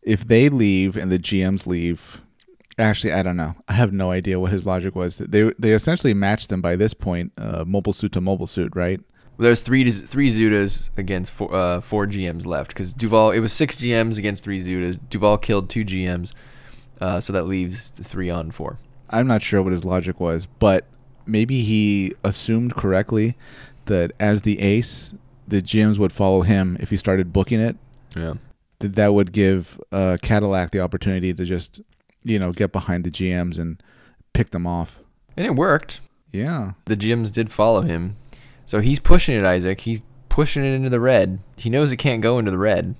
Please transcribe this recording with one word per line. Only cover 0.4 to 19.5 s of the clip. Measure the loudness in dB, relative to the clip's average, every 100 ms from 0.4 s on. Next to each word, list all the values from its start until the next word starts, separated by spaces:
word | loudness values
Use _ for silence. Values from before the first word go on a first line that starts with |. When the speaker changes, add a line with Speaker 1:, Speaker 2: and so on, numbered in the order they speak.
| 6
Speaker 1:
leave | 4 2 2 0 -2
and | -2
the | -2
G | 0 0 0
Ms | -2 -2
leave, | -2 -2 -4 -8 -20 -20 _ _ _ _ -2
actually, | 0 0 -2
I | -2
don't | -2 -2
know. | -4 -8 -4
I |
have | 0 0
no | 0 -2
idea | -2 -2 -2
what | 0
his | -2 -2
logic | -2 -2 -4
was. | -6 -6
They, | -2 2 2 2
they | 2
essentially | 2 2 0 0
matched | 2 0 -2 -2
them | -4
by | -2
this | 0 0
point, | 0 -4 -4 -6 -8
uh, | -8 -6
mobile | -4 -2 -2
suit | -4 -4
to | -2
mobile | -2 -2 -4
suit, | -4 -4
right? | -2 -4 -4 -10 _ -20 2
Speaker 2:
Well, |
there's | 4 4
three, | 2 2 2
three | 0 -6 0 2
Zudas | 4 4 4 2 0 -2 -6
against | -4 -4 -6
four, | -8 -4
uh, | -2 0 -2
four | -2 -2 -2
G | -4 -6
Ms | -6 -6
left, | -6 -6
'cause | -8 -8
Duval, | -4 0 4 4
it | 4
was | 0
six | 0 0 -2
G | -2
Ms | 0 0 -2
against | -4 -6
three | -6 -6
Zudas. | -4 -4 -4 -6 -8
Duval | 0 2 2
killed | 2 -2 -2
two | -6
G | -4 -4
Ms, | -4 -4 -6 -12 -20 -20 -20 -20 -20 -8
uh, | -4 -4
so | -2
that | -4
leaves | -2 -4 -4 -6 -12
three | -14 -12 -8 -4
on | -4 -6
four. | -10 -12 -12 -18 -20 -6
Speaker 1:
I'm | -2 2
not | 0
sure | 2